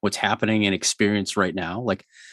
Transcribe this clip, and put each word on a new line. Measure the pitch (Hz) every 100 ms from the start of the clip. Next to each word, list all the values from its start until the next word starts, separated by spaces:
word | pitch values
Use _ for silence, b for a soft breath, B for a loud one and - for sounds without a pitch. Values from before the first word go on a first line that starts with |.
what's | 101 -
happening | 101 110 110 110 101
and |
experience | 92 - - 104 104 92 104
right | 90
now, | 92 85 98
like, | 123 - - b b